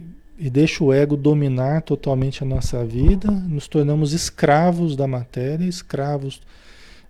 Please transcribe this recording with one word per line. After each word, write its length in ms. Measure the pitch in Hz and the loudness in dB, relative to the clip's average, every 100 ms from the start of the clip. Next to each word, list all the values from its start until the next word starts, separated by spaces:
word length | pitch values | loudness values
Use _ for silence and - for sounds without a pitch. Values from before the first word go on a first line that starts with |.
| 165 - - - | -14 -20 -20 -10
e 100 | 147 | -2
deixa 340 | 127 156 - | 2 2 2
o 100 | 143 | 2
ego 240 | 135 147 147 | 4 2 2
dominar 640 | 143 151 143 127 131 160 | 2 2 2 0 0 -2
totalmente 640 | - 143 143 131 135 - | -2 -4 -2 0 -2 -4
a 20 | 135 | -4
nossa 400 | 131 - 123 117 | -2 -2 -2 -4
vida, 440 | 117 151 190 208 | 2 4 4 2
nos 380 | 202 185 147 - | -2 -2 -6 -2
tornamos 460 | 156 147 151 147 | 0 2 2 0
escravos 800 | 165 - - 156 147 175 175 170 135 | -2 -4 0 2 4 4 2 0 -2
da 120 | 139 | -2
matéria, 580 | 127 120 - 131 156 180 | -4 -6 -6 -4 -2 -4
escravos 760 | 175 - - 139 143 135 - - - - - - - - | -6 -8 -6 -4 -4 -6 -12 -18 -20 -20 -20 -20 -20 -12